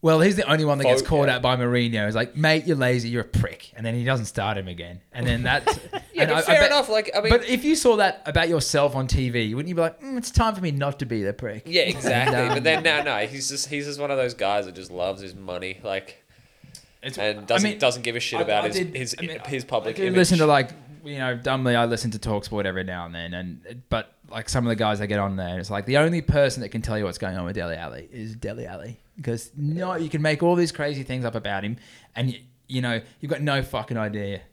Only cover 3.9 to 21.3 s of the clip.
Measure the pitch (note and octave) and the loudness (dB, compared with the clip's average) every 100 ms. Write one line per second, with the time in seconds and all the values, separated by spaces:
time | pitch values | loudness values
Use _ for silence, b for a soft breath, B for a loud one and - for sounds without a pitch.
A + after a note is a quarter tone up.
3.9 | A#2+ A#2+ C3 G#2+ - G2+ G2+ F#2 F2 E2+ | -2 0 0 -2 -2 -2 -2 -6 -10 -12
4.9 | F2 _ B2 B2 A#2+ B2 C3+ - - - | -14 _ -4 0 0 2 2 2 -2 -4
5.9 | G4 - E4+ C#4 - - D#4+ C#4+ C#4+ A#3+ | -10 -8 0 2 4 6 6 8 4 2
6.9 | G#3+ G#3+ - A3 A#3+ G#3 B3+ C#4+ D#4 B3 | 0 2 0 4 4 4 0 2 4 4
7.9 | A3 G3 - - D3+ E3 E3 - D3 C#3+ | 6 4 0 -2 2 4 2 2 2 2
8.9 | C3 C3 - B2+ A#2+ A2 A#2 D#3+ E3+ E3 | 0 0 0 2 0 -2 -2 -4 0 -2
9.9 | - C4+ B3+ A#3+ - A3+ G3 F3+ C#3 C#3 | -2 -8 -8 0 2 2 0 -2 -2 -2
10.9 | C#3 B2+ A2+ G2 G#2+ A#2+ G#2+ D#3+ E3+ B2+ | -4 -4 -2 -2 -4 -8 -10 -2 2 2
11.9 | C3 B2 A#2+ B2+ B2 - B2 C#3 D#3 D#3+ | 0 0 2 2 2 0 2 2 2 2
12.9 | D3+ D3 A2+ A2 C#3 C3 C#3 C3+ C#3+ C#3+ | 2 0 -2 -2 -4 -8 -6 -6 -6 -6
13.9 | C#3+ C#3+ C#3 B2+ A#2 G2 G#2 F#2+ F2+ F2+ | -6 -2 0 -2 0 0 0 -2 -10 -12
14.9 | F2+ F2+ G2 G2 F#2+ F#2+ F2+ F#2 F#2+ A2 | -4 -4 -4 -10 -14 -10 -8 -8 -10 -6
15.9 | G2 - - _ B B B B B B | -6 -8 -20 _ B B B B B B
16.9 | B C3+ B2 G#2 G#2+ G2+ A#2 G#3 G#3 C3 | B -12 -2 -2 -2 0 2 2 2 0
17.9 | A#2+ A#2+ A#2 - A2+ G#2+ G#2 G#2+ G#2 F3 | 2 -4 -4 -4 -2 0 0 0 -2 -4
18.9 | C3+ B2+ - E3+ D#3+ A2+ C3+ B2 A#2+ G#2 | -6 -8 -8 -8 -10 -6 -8 -2 -2 -2
19.9 | F#3 F#3+ F#3 F3 F3 D#3 C#3+ C3 - - | -4 0 4 4 6 6 6 2 -6 -20
20.9 | - D3 C#3 C3 | -20 -12 -6 -4